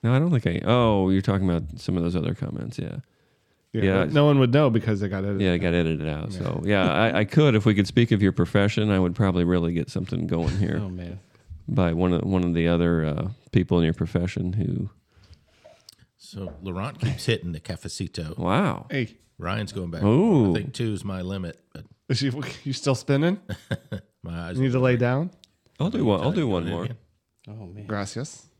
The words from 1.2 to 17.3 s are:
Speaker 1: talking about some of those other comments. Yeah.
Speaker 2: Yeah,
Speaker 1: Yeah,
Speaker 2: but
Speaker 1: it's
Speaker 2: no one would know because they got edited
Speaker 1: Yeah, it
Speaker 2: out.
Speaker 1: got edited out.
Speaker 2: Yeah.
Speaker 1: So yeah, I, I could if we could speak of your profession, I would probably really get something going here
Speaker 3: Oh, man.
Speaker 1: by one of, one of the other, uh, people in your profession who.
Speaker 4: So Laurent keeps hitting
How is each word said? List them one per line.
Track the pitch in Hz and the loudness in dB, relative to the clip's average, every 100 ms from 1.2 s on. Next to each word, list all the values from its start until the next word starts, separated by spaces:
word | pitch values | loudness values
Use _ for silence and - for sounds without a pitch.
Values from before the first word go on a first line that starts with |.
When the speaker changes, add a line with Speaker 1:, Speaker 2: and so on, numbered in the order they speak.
Speaker 1:
talking | 95 98 95 | 2 0 2
about | 85 78 - | 0 -4 -8
some | - 90 | -4 -2
of | |
those | 85 | -2
other | 87 80 | -2 -4
comments. | 85 - - 57 - | -4 -8 -8 -10 -8
Yeah. | - - - _ _ _ _ _ _ | -10 -10 -14 _ _ _ _ _ _
Speaker 2:
Yeah, | 113 | 0
Speaker 1:
Yeah, | 98 95 | 2 2
Speaker 2:
but | 85 | 2
Speaker 1:
it's | |
Speaker 2:
no | 151 147 | 4 6
one | 143 | 6
would | 127 | 4
know | 135 147 | 4 4
because | 113 113 104 | 2 0 -2
they | 101 | -2
got | 98 | -4
edited | 98 98 | -4 0
Speaker 1:
Yeah, | 95 | 2
it | |
Speaker 2:
out. | 87 | 2
Speaker 1:
got | 87 | 2
edited | 87 82 78 78 | 2 2 -2 -4
out. | 76 80 | -6 -6
Speaker 2:
Yeah. | 92 | -6
Speaker 1:
So | 90 85 85 | -4 -4 0
yeah, | 101 90 | 2 2
I, | 76 110 92 | 2 2 2
I | |
could | 107 - 151 | 2 4 6
if | 110 | 6
we | 107 | 4
could | 101 98 | 4 2
speak | - 117 | 2 2
of | 107 | 4
your | 98 | 2
profession, | - 87 104 101 107 107 | 2 0 2 2 2 2
I | 98 | 2
would | 90 | 2
probably | 87 101 90 | 2 2 2
really | 87 90 85 | 2 2 0
get | 85 - | -2 -4
something | 92 90 87 85 | -6 -4 -4 -2
going | 85 82 98 | -2 -2 0
here | 98 - | -2 -2
Speaker 3:
Oh, | 98 | -6
man. | 90 87 95 _ _ _ - - | -10 -12 -14 _ _ _ -16 -4
Speaker 1:
by | 107 87 | 0 2
one | 82 90 | 2 2
of, | 87 | 2
one | - 95 | 2 0
of | 87 | 2
the | 85 82 | 2 2
other, | 85 85 85 78 | 4 2 2 0
uh, | 76 85 110 _ | -2 -6 -8 _
people | - 87 87 | 0 2 2
in | |
your | 82 | 2
profession | 82 85 87 90 - 90 | 0 -2 -2 -2 -4 -4
who. | 101 - 90 95 _ _ _ _ - _ _ - _ - - _ _ | -2 -4 -4 -6 _ _ _ _ -20 _ _ -20 _ -20 -20 _ _
Speaker 4:
So | - 101 92 73 | -18 -12 -12 -10
Laurent | 95 90 113 - | -10 -6 -8 -4
keeps | 120 139 | -4 -2
hitting | - | -2